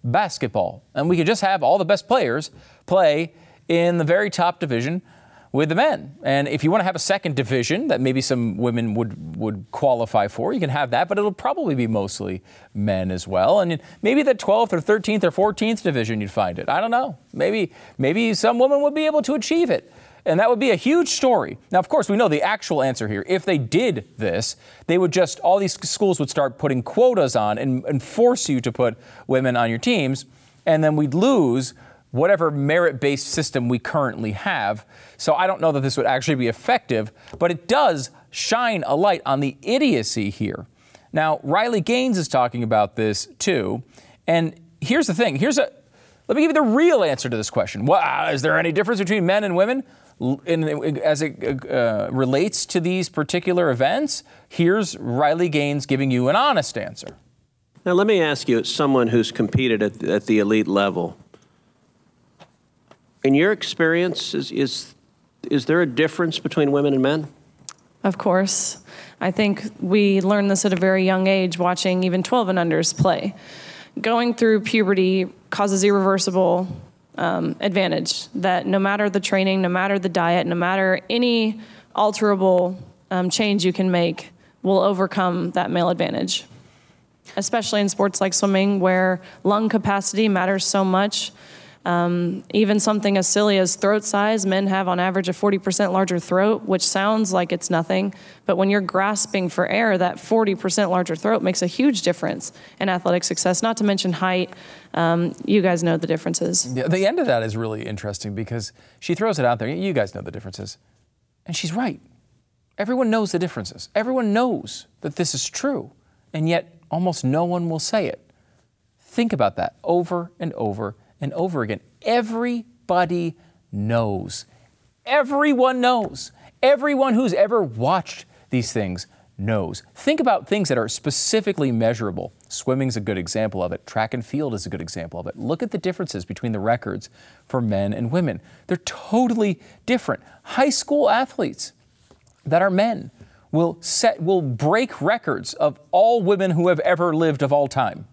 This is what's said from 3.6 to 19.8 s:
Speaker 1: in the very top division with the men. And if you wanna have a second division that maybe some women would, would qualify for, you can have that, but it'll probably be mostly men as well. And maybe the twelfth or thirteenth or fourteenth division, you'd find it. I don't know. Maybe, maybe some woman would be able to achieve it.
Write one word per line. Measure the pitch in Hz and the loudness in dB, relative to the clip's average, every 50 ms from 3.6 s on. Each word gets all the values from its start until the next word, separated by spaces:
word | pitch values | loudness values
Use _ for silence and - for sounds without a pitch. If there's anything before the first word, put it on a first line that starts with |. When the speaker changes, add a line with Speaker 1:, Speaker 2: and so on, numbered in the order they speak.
| _ _ | _ _
Speaker 1:
in | 165 170 170 175 175 170 | 2 2 4 4 2 2
the | 160 | 2
very | 147 170 190 208 208 | 2 2 2 2 0
top | - - 175 175 175 _ | 0 0 0 0 0 _
division | 175 147 127 117 120 139 170 185 - - - - - - - - - _ - | -4 -2 -2 -2 -2 -2 -4 -6 -8 -12 -20 -20 -20 -20 -20 -20 -20 _ 0
with | 135 156 151 | 0 0 2
the | 165 | 2
men. | 175 262 311 - - - 143 - - - | 2 2 2 0 -2 -6 -14 -18 -8 -2
And | 135 135 139 143 139 | 0 0 2 0 0
if | 127 139 139 | -2 0 0
you | 156 | 2
wanna | 180 214 185 | 2 2 0
have | 185 180 | 0 -2
a | 165 | -4
second | - - 190 196 - 170 143 | -2 0 -2 0 0 -4 -2
division | 123 135 104 135 131 120 - 156 202 285 311 | -2 -2 0 0 0 0 0 -2 -2 0 0
that | 180 120 | 0 2
maybe | 131 131 131 135 131 | 2 0 0 0 0
some | - 135 123 117 113 95 | 0 0 0 0 -2 -2
women | 101 120 123 117 120 117 113 101 | -2 -2 -2 0 0 -2 -2 -2
would, | 113 117 107 - - 78 80 80 | -2 -2 -4 -6 -10 -12 -12 -8
would | 87 110 110 107 95 - _ | -6 -6 -6 -6 -6 -10 _
qualify | - - - 139 127 117 117 - - 110 101 104 | -8 -2 0 0 2 2 -2 0 0 0 0 0
for, | - - 120 175 247 | -2 -6 -4 -4 -2
you | 254 | -2
can | 170 143 | -2 -2
have | 127 147 143 123 117 | -2 -2 -2 0 0
that, | 120 175 175 | -2 0 0
but | 202 196 | 0 -2
it'll | 208 208 | -2 -2
probably | 190 - - 254 285 381 311 208 147 | -4 -4 -4 -4 -4 -2 -2 -2 0
be | 127 123 | 0 0
mostly | 110 110 107 98 98 - - 98 95 95 92 _ - - - - - _ | 0 0 -2 -2 -4 -6 -6 -6 -6 -8 -8 _ -16 -20 -20 -20 -14 _
men | 101 101 104 98 92 92 92 | -4 -2 0 0 0 -2 -2
as | 92 90 - 92 | -4 -4 -6 -2
well. | 95 90 92 117 180 208 | 0 2 2 4 4 2
And | 185 170 165 151 - - - - | 2 0 -2 -6 -8 -14 -18 -4
maybe | - 208 254 285 294 | -2 0 2 2 2
the | 277 254 | 2 0
twelfth | 208 - - 196 220 233 220 - | 0 2 2 2 2 2 0 0
or | 170 | -4
thirteenth | 151 - 208 220 185 - 208 214 185 | 2 2 0 2 2 0 0 2 2
or | 175 | 0
fourteenth | - - 190 214 202 - 220 220 226 214 - | 2 2 0 0 0 0 -2 -2 -2 0 -2
division, | 185 147 123 113 107 117 107 104 | -2 0 0 -2 -2 -2 -4 -4
you'd | 98 | -4
find | - 113 101 90 87 - | -2 -2 -2 0 -2 -6
it. | - - | -4 -2
I | 139 165 | -2 0
don't | 208 226 | 0 0
know. | 233 240 262 277 165 - _ _ - | 0 0 -2 -2 -8 -12 _ _ -6
Maybe, | - 147 185 208 220 190 - - - - - - - | -2 -2 0 0 0 -2 -4 -6 -16 -20 -20 -6 -2
maybe | 127 131 165 214 233 226 214 | 0 0 2 2 0 0 0
some | - - 226 240 233 | 2 2 2 4 4
woman | 254 269 285 285 | 4 4 4 4
would | 285 294 294 | 2 2 2
be | 311 311 | 2 0
able | 311 302 302 233 | 2 2 2 0
to | - 285 | 0 -2
achieve | 294 214 - 320 330 349 254 | -2 0 0 2 2 2 2
it. | 180 - | 0 -2